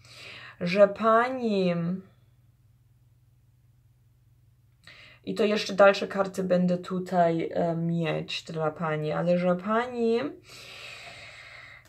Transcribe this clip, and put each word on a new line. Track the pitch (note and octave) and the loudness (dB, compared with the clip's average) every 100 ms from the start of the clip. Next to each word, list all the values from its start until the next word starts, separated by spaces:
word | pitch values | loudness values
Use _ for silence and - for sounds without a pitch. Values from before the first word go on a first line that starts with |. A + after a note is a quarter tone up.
| - - - - - - | -20 -20 -20 -20 -20 -8
że | F3 G3 G3+ | 0 6 4
pani, | G3+ A3 A3+ B3 C4 A#3 G3 F3+ E3+ E3+ F#3+ - _ _ _ _ _ _ _ _ _ _ _ _ _ _ _ _ _ _ _ _ _ _ _ _ _ _ _ - - - - | 4 4 4 2 -2 -2 0 0 0 -4 -6 -10 _ _ _ _ _ _ _ _ _ _ _ _ _ _ _ _ _ _ _ _ _ _ _ _ _ _ _ -20 -20 -20 -16
i | - | -8
to | F#3 | -2
jeszcze | G#3+ G#3 - | 0 0 0
dalsze | G3 G3 G3 G#3+ | 6 6 6 0
karty | G3 F#3+ F#3+ | -4 -4 -4
będę | F#3 F3+ F3+ F3+ | 0 2 2 0
tutaj, | F3+ F#3 F3+ F#3 E3+ E3 - | -4 -8 0 2 4 2 -2
e, | F3+ F3 E3 | -2 -2 -2
mieć | E3+ E3+ D#3+ D#3 E3 - | -2 -2 -2 -4 -6 -10
dla | - D#3+ D#3 | -8 -4 -4
pani, | D#3 D#3+ D3+ D3+ | -4 -4 -4 -2
ale | D3+ E3+ F3+ | -2 2 2
że | F3+ F3+ | 2 0
pani | G3 A3+ B3 A#3+ A3+ A#3 C#4+ - - - - - - - - - - - - - - - | 0 -2 -2 -2 0 0 -2 -8 -18 -20 -20 -20 -18 -18 -20 -20 -20 -20 -20 -20 -20 -20